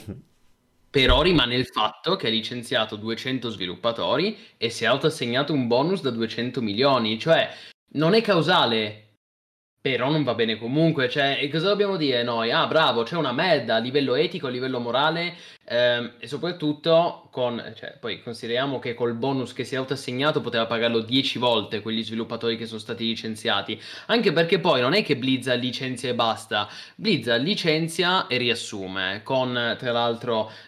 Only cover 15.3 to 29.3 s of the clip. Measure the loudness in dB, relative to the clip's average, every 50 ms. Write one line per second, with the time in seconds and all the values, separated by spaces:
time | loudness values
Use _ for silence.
15.3 | -6 -10 -16 -20 -20 -20 _ -4 0 2 4 4 2 2 -2 -6 -10 -14 -12 -10
16.3 | -8 -6 -4 -4 -4 -2 -2 -2 -2 0 2 4 6 6 4 4 0 -6 -12 -12
17.3 | -6 -2 -2 -2 -2 -4 -6 -10 -12 -14 -14 -14 -12 -10 -8 -8 -8 -8 -8 -12
18.3 | -12 -10 -6 -4 -2 0 0 0 -2 -4 -4 -6 -4 -2 -2 -2 -2 0 -2 0
19.3 | 0 -2 -2 -4 -6 -8 -6 -4 -4 -4 -4 -4 -4 -6 -6 -6 -4 0 0 0
20.3 | 0 0 -2 -2 0 0 0 0 0 0 0 2 0 0 0 0 2 2 2 0
21.3 | 0 0 2 2 2 2 0 -2 -4 -6 -4 -4 -4 -4 -4 -4 -4 -6 -6 -4
22.3 | -6 -4 -2 -2 -2 -4 -6 -8 -10 -10 -10 -8 -6 -4 -2 -4 -4 -4 -6 -8
23.3 | -8 -6 -2 -2 0 -2 -2 -4 -8 -10 -10 -14 -16 -10 -4 0 2 2 4 4
24.3 | 4 2 2 2 2 2 4 4 4 4 4 2 2 2 2 0 0 0 0 0
25.3 | 0 0 0 0 0 0 0 -2 -4 -4 -6 -6 -6 -4 -4 -2 0 0 2 0
26.3 | 0 -2 -4 -2 -2 -2 -2 -2 -6 -14 -18 -18 -14 -4 0 2 2 2 2 2
27.3 | 2 2 2 0 -2 0 2 2 2 2 0 -2 -2 0 0 2 2 2 0 0
28.3 | 0 0 0 0 0 -2 -4 -8 -8 -8 -8 -6 -4 -4 -2 -2 -4 -4 -4 -2